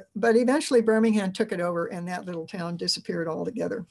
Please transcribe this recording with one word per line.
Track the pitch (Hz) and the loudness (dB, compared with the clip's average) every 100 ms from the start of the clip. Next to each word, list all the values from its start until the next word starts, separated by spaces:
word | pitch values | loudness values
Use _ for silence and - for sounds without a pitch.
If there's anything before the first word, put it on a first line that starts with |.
| - 214 | -4 0
but | 226 226 | 4 4
eventually | 254 285 - 254 | 4 2 4 4
Birmingham | 226 220 226 214 190 | 4 4 4 4 0
took | 190 220 | -2 -2
it | 180 | -2
over | 175 170 170 | -2 -2 -4
and | 185 175 | -6 -8
that | 180 180 | -8 -8
little | 175 160 | -10 -10
town | 190 170 170 | -8 -6 -6
disappeared | 180 - - 175 165 | -4 -4 -4 -4 -4
altogether. | 160 175 - 170 - 170 | -4 -6 -4 -4 -4 -10